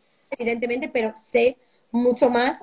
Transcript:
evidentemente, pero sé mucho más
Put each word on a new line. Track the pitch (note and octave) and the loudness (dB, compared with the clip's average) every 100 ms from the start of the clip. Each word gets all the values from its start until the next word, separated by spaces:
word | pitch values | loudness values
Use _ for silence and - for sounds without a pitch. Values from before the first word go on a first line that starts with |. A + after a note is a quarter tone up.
| _ _ - | _ _ -14
evidentemente, | C#4 A3+ A#3 A#3 A#3+ D4+ | -6 -4 -4 -4 -4 -4
pero | B3 A3 - | -4 -4 -6
sé | - A#3+ A#3+ - _ _ _ | -2 2 2 0 _ _ _
mucho | A#3 B3 A#3+ B3+ | 0 2 4 2
más | A#3+ B3+ - | 2 0 -2